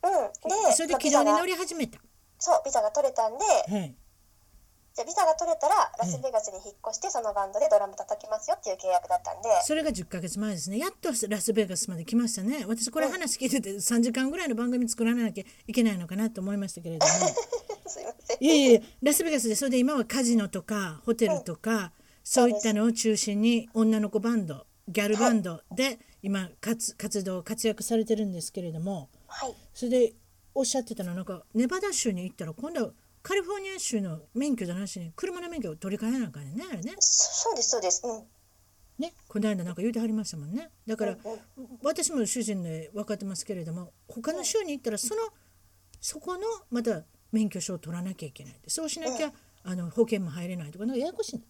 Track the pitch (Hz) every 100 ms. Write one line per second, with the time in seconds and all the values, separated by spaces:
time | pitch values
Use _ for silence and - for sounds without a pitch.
0 | 359 381 214 - 320 392 403 - 320 330
1 | 294 285 285 214 370 349 370 339 262 -
2 | _ _ _ _ - 320 302 269 214 294
3 | 277 254 220 240 427 302 - 202 165 123
4 | - _ _ _ _ - _ _ _ -
5 | 240 339 349 320 349 320 302 403 277 -
6 | 185 156 262 226 208 190 208 - - 214
7 | 392 277 226 202 190 196 311 208 196 190
8 | - 208 - 214 - - - 185 185 180
9 | - 180 - - 233 214 - 311 311 190
10 | - 180 170 202 214 185 147 202 349 -
11 | 349 254 208 208 208 220 202 180 - 175
12 | 165 226 233 214 190 294 196 233 226 311
13 | 294 370 311 - 262 269 196 196 - 233
14 | 233 240 262 339 330 226 240 247 240 -
15 | 226 240 226 185 185 - - 226 226 190
16 | 170 185 220 226 190 202 196 - 170 165
17 | 640 - 698 - 453 480 - 415 - -
18 | - - - 233 269 311 269 233 - -
19 | 262 294 330 302 226 214 277 247 247 294
20 | 226 254 247 233 202 196 - 214 190 156
21 | - 226 226 208 - 160 220 226 180 _
22 | _ _ - - 240 208 220 208 226 226
23 | 226 214 - 208 220 233 226 226 220 220
24 | 208 214 220 233 180 139 - _ - 185
25 | 202 214 240 226 185 165 - 185 269 233
26 | - _ 196 196 185 - 208 226 - -
27 | 208 208 190 185 170 220 226 214 - 226
28 | 220 214 208 180 165 - 175 160 175 190
29 | 135 _ - - 262 - - - 247 254
30 | 233 - _ _ _ - 269 269 240 226
31 | 180 175 180 180 - 214 247 381 403 349
32 | 247 185 180 - 160 160 277 339 226 -
33 | _ _ - 392 349 403 381 381 - 226
34 | 190 160 - 226 285 247 180 175 196 -
35 | 170 - 370 359 349 339 190 156 190 208
36 | 226 262 214 143 139 175 370 226 196 381
37 | - - - - 466 440 233 254 190 180
38 | 240 220 - _ _ _ _ _ _ _
39 | 320 - _ 208 214 202 175 175 208 233
40 | 226 220 214 160 147 214 330 _ - 220
41 | 208 185 208 226 - - 254 254 277 320
42 | 339 311 214 254 214 196 170 160 160 208
43 | 214 208 196 175 - 190 165 170 180 _
44 | _ - 233 339 359 453 370 285 - 208
45 | - 427 453 _ _ _ _ _ _ -
46 | - 302 339 370 427 440 - 240 233 190
47 | 160 _ _ 220 214 190 - 175 160 170
48 | 180 185 151 - 139 - - - 320 330
49 | 320 254 302 - _ _ 185 180 175 185
50 | 226 220 180 151 175 185 147 180 220 262
51 | 294 370 427 247 -